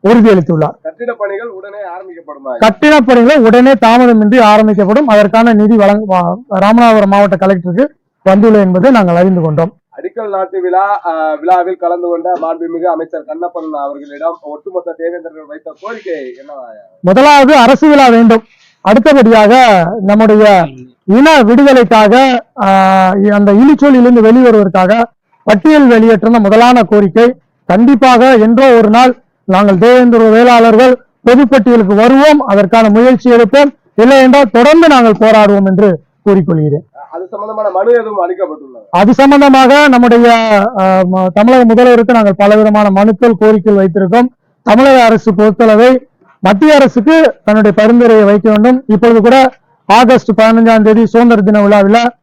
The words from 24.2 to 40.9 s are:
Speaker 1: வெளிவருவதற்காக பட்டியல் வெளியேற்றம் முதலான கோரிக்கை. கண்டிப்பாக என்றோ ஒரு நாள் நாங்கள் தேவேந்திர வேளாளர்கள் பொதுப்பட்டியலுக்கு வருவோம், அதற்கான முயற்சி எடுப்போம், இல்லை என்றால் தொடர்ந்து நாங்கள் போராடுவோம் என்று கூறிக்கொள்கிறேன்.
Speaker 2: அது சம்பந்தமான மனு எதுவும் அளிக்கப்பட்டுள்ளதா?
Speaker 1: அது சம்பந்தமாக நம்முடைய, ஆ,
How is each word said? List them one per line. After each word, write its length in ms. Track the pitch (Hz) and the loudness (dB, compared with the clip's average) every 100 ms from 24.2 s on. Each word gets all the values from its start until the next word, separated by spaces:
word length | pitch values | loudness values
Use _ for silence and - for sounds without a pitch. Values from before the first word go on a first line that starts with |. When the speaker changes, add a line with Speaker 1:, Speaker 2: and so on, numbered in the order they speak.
| 220 | 2
Speaker 1:
வெளிவருவதற்காக 760 | 240 247 220 196 185 185 226 233 _ _ _ | 2 2 2 0 -2 -2 -2 -4 _ _ _
பட்டியல் 440 | - 214 311 302 269 | -4 -2 0 2 2
வெளியேற்றம் 520 | 233 226 220 220 233 | 2 2 0 0 0
முதலான 440 | 202 220 240 247 | 0 2 2 2
கோரிக்கை. 520 | 190 214 202 208 240 262 _ _ _ | 0 0 0 0 0 -2 _ _ _
கண்டிப்பாக 680 | 180 240 262 262 240 254 247 | 0 0 2 2 2 2 2
என்றோ 400 | 220 233 269 233 | 0 0 2 2
ஒரு 140 | 214 | 2
நாள் 240 | 226 254 247 _ _ | 2 0 -2 _ _
நாங்கள் 320 | - 185 208 190 | -4 -2 0 0
தேவேந்திர 540 | 226 254 247 233 226 220 | 2 2 2 2 2 2
வேளாளர்கள் 580 | 240 240 226 220 254 254 _ _ - | 2 2 2 2 2 0 _ _ 0
பொதுப்பட்டியலுக்கு 680 | 247 277 269 220 240 190 | 2 2 0 0 0 0
வருவோம், 460 | 202 233 269 302 302 | 0 2 2 2 0
அதற்கான 480 | 254 196 196 226 220 | 0 -2 0 0 2
முயற்சி 420 | 208 247 254 254 | 2 0 0 0
எடுப்போம், 400 | 233 226 277 285 - _ | 0 2 2 0 -4 _
இல்லை 280 | - 226 269 | -2 2 4
என்றால் 280 | 262 277 262 | 4 2 0
தொடர்ந்து 360 | 233 240 320 330 | 0 2 2 2
நாங்கள் 320 | 269 233 208 | 2 0 0
போராடுவோம் 460 | 220 220 208 202 196 | 2 2 2 0 -2
என்று 220 | 185 208 165 _ _ - | 0 -2 -2 _ _ -2
கூறிக்கொள்கிறேன். 580 | 196 160 160 151 143 143 - 143 | -2 -2 -4 -4 -6 -10 -20 -20
Speaker 2:
அது 140 | 170 185 | -18 -16
சம்பந்தமான 400 | 208 208 220 214 | -14 -14 -8 -6
மனு 200 | 185 214 | -4 -2
எதுவும் 320 | 240 220 208 | -2 -2 -8
அளிக்கப்பட்டுள்ளதா? 600 | 175 180 180 151 135 123 _ | -8 -8 -10 -12 -20 -20 _
Speaker 1:
அது 240 | 175 208 | -2 0
சம்பந்தமாக 760 | 262 277 285 285 262 262 285 294 | 2 2 2 2 2 2 2 2
நம்முடைய, 380 | 247 240 240 233 233 226 208 202 240 | 2 2 2 2 0 0 -2 -2 -4
ஆ, 240 | 190 | -2